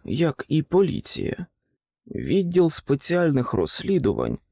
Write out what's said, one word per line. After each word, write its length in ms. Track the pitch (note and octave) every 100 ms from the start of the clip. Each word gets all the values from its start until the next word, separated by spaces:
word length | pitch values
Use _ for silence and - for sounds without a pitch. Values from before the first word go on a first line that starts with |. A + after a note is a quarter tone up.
як 420 | - C3+ E3 - -
і 160 | D#3
поліція. 840 | D#3+ F3+ F#3 - - - - - F3 _ _ _ _ _ -
Відділ 640 | - C2 F#3 F3 F3 E3+
спеціальних 840 | - - C#3+ - F3 E3+ C3+ A#2+
розслідувань 840 | G2+ D#2+ - - F#3+ G2+ A1 A#1+ - _